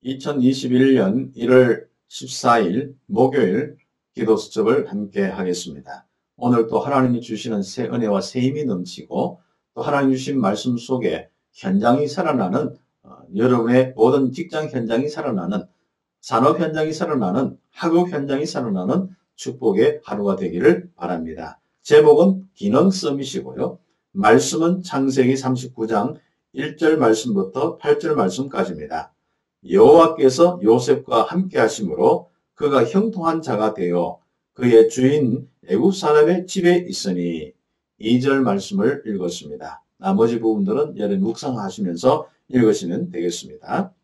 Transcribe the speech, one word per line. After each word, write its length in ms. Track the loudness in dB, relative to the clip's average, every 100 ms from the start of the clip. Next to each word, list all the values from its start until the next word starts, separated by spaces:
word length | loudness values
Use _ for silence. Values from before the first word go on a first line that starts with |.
| -10
이천이십일 880 | -8 -6 0 2 0 0 2 4 4
년 360 | 2 -2 -4
일월 540 | -6 4 6 6 2 -4 _ _
십사일 880 | -16 -12 -4 2 2 2 -2 -6 -12 _
목요일 720 | 0 2 2 0 0 -4 -10 _ _ _
기도 220 | -6 0 0
수첩을 540 | 0 -2 0 0 0
함께 320 | -8 -6 -4
하겠습니다. 840 | -4 -4 -6 -6 -8 -16 -18 -20 _ _ _ _
오늘 300 | 0 2 2
또 120 | -2
하나님이 440 | 0 0 0 -2
주시는 400 | -6 -10 -6 -6
새 220 | -6 -8
은혜와 360 | -6 -4 -2 -2
새 200 | -4 -4
힘이 260 | -4 -2 -6
넘치고 760 | -6 -8 -14 -10 -6 -6 -8 _ _ _
또 80 | -10
하나님 320 | -4 0 0
주신 260 | 0 -2 -2
말씀 380 | -2 -2 -4 -6
속에 540 | -4 -4 -2 -4 -10 _ _
현장이 540 | _ -2 0 2 2 0
살아나는, 680 | -4 -2 -2 -2 -2 -4 -10 _ _
어, 140 | _ -20 -12
여러분의 600 | -2 0 2 2 2 2 2
모든 340 | 2 4 0
직장 380 | -4 -8 -8 -6
현장이 400 | -6 -4 -2 -4
살아나는, 560 | -6 -6 -6 -6 -8 -8 _ _ _ _ _
산업 400 | -4 2 2 2
현장이 320 | -2 -2 -4
살아나는, 640 | -4 -4 -2 -2 -2 -4 -6 _
학업 400 | -6 0 2 0
현장이 340 | -2 -4 -4
살아나는 640 | -4 -6 -4 -4 -2 -2 -4 -12 _ _
축복의 640 | -12 -4 -2 2 2 0
하루가 320 | -8 -6 -4 -4
되기를 540 | -4 2 2 2 -4 _
바랍니다. 640 | -8 -8 -8 -12 -14 -16 _ _
제목은 680 | 4 6 8 6 6 2 -6
기능 380 | _ 0 2 2
서밋이고요. 880 | 2 -4 -6 -6 -8 -10 -8 -8 -8 _ _ _
말씀은 680 | -2 4 4 4 0 0 0
창세기 540 | -4 -2 -2 2 2 2
삼십구 500 | -2 -4 -6 -8 -4
장 320 | -2 -2 -8 _ _ _
일 240 | -10 -10 -2
절 220 | 0 2
말씀부터 800 | 2 2 0 -2 -2 -4 -4 -4
팔 200 | 0 0
절 160 | 0
말씀까지입니다. 1000 | 0 -2 -2 -8 -4 -6 -6 -8 -10 -10 _ _ _ _ _ 0
여호와께서 920 | 6 8 8 6 4 2 4 2 4
요셉과 600 | 2 4 4 -2 2 0
함께 360 | 0 -2 -2 0
하심으로 720 | 0 0 -6 0 2 2 -4 _ _
그가 300 | _ 0 2
형통한 580 | 2 0 -2 -2 -4 -4
자가 320 | -4 -2 -2
되어 460 | -2 -2 -2 -4 -8 _ _ _
그의 360 | -4 6 6 6
주인 600 | 4 2 2 0 -2 -6 _ -4
애굽 300 | 0 2 0
사람의 500 | 2 4 4 2 -2
집에 300 | 0 2 2
있으니, 760 | 0 -8 -6 -4 -4 -6 -10 _ _ _ _ _
이 220 | -2 0
절 220 | 2 2
말씀을 600 | 0 -2 -4 -2 -2 -2 -6
읽었습니다. 760 | -6 -6 -8 -14 -14 -16 -18 _ _
나머지 420 | -2 2 2 2
부분들은 600 | 0 0 0 -2 -4 -4
여러분 240 | -4 -2
묵상하시면서 1080 | -2 -4 -6 -6 -8 -6 -6 -2 0 0 -4 _ _
읽으시면 640 | 2 4 2 -2 -6 -6
되겠습니다. 840 | -6 -6 -6 -14 -20 -8 -6 -6 _